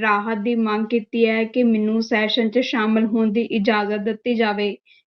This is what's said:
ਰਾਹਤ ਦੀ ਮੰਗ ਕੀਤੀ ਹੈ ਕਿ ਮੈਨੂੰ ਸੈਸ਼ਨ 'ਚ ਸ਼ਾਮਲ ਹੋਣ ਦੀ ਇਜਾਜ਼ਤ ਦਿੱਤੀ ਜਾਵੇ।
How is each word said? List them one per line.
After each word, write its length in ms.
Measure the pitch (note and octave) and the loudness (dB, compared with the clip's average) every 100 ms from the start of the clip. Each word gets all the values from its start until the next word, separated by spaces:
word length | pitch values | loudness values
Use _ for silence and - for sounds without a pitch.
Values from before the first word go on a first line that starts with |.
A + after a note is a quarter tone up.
ਰਾਹਤ 360 | A3 G#3 G#3+ A3 | 0 0 0 -2
ਦੀ 180 | G#3 A#3 | -2 0
ਮੰਗ 320 | A3 G#3+ A3 | 0 -2 -2
ਕੀਤੀ 380 | A#3+ G#3+ A#3 A3+ | -2 -2 0 2
ਹੈ 180 | A3 | 2
ਕਿ 200 | A3+ B3+ | 0 0
ਮੈਨੂੰ 380 | A#3+ A3 G#3+ A3 | 2 2 2 0
ਸੈਸ਼ਨ 480 | A3 A3 G#3+ A3+ A3+ | 0 0 0 0 0
'ਚ 100 | A3+ | 0
ਸ਼ਾਮਲ 460 | B3+ B3+ G#3+ A3 A3 | 0 0 2 2 2
ਹੋਣ 260 | A3+ A3 | 2 2
ਦੀ 100 | G#3 | 0
ਇਜਾਜ਼ਤ 580 | A3+ A3+ G3+ G#3+ G3+ G#3+ | 0 0 0 0 0 -4
ਦਿੱਤੀ 360 | G#3 G#3+ B3 A#3 | -4 -4 -2 0
ਜਾਵੇ। 420 | A3 G3+ G#3 G3+ _ _ | 0 0 -4 -6 _ _